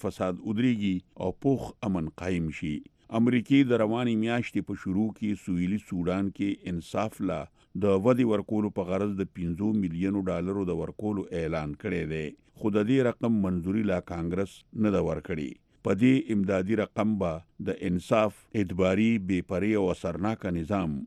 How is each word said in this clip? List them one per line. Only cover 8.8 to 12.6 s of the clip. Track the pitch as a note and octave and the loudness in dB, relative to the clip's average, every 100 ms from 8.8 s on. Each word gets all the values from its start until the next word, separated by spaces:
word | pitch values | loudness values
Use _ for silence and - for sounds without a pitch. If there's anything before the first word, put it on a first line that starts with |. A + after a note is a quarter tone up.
| F2 | -2
غرض | F#2+ G#2 G2 | -2 0 -2
د | F#2+ | -4
پنځو | F#2 F2 E2+ G#2 G#2+ | -4 -4 -2 0 0
میلیونو | F#2 E2 F#2+ G2+ F#2 | 0 0 0 0 0
ډالرو | E2+ F2+ G2+ F2+ | -2 -2 -2 -2
د | E2 | -2
ورکولو | D#2+ - G#2+ G2 - F2 | -6 -6 -4 -4 -4 -4
اعلان | D#2+ D#2+ D2+ C#2+ | -2 -2 -4 -6
کړی | G#2 F2 D#2 | -4 -4 -4
دی، | D#2+ D2+ - _ | -4 -6 -10 _
خو | - | -4